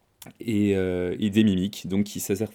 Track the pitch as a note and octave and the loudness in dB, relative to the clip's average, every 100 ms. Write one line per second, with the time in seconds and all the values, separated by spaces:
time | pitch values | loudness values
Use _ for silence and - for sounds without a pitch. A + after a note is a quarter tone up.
0 | _ _ - - A2 G#2+ G#2 G2 F#2 F2+ | _ _ -20 -10 -2 2 2 2 0 0
1 | F2+ - G#2+ G2 A2 F#2 F#2+ - - G2 | -2 -2 0 4 4 4 0 -4 -4 -2
2 | G2+ - - G2 G#2+ | -2 -4 -4 -4 -4